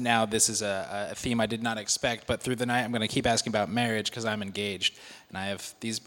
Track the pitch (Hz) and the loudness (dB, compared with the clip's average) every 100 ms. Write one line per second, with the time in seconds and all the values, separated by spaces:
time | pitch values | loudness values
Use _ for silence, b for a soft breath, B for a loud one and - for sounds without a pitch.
0 | 120 117 110 110 - 104 104 95 - 101 | 4 4 4 4 2 2 0 -2 -2 -4
1 | 101 101 131 117 107 113 117 110 98 - | -6 -4 -2 2 2 0 -2 -2 -2 0
2 | 127 117 - 117 127 120 123 123 120 117 | 0 -2 -2 -2 -2 -2 2 2 2 0
3 | 107 139 120 117 - 107 98 117 120 110 | 0 2 4 2 2 0 2 2 2 0
4 | 104 120 113 107 98 98 101 92 - B | -2 -4 -4 -2 -4 -4 -4 -2 -4 B
5 | B B B 95 98 95 - - 113 110 | B B B -6 -4 -6 -8 -8 -6 -6